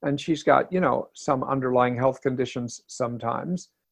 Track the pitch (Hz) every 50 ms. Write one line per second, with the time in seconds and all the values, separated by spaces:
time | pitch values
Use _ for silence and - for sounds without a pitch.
0 | - 147 143 139 - - 160 147 - 151 139 135 - - 180 185 180 135 123 -
1 | - - _ - - - 139 127 127 127 135 135 127 127 127 123 123 123 123 120
2 | 127 135 131 - - 139 127 127 127 120 - 127 120 113 - - - _ - -
3 | 127 117 120 113 117 117 123 123 127 165 180 180 - _ _ _ _ _